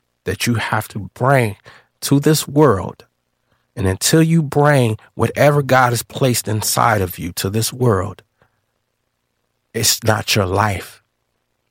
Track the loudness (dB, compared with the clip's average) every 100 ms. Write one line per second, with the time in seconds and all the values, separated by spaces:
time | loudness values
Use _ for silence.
0 | _ _ -10 -6 -4 -4 -2 -6 -6 -10
1 | -14 -4 0 2 0 -4 -16 -20 _ _
2 | -2 0 2 0 0 4 4 4 -2 -12
3 | _ _ _ _ _ _ _ -6 -4 -2
4 | 2 2 4 2 0 2 4 4 2 -2
5 | _ -4 -4 2 2 2 2 2 2 0
6 | -6 -2 -2 -2 -4 -6 -2 0 2 2
7 | -2 -6 -10 -6 -4 -4 -4 -2 0 0
8 | -2 -10 _ _ _ _ _ _ _ _
9 | _ _ _ _ _ _ _ -4 -2 -2
10 | 0 0 0 -2 0 0 0 -2 -10 -20
11 | _ _ _ _ _ _ _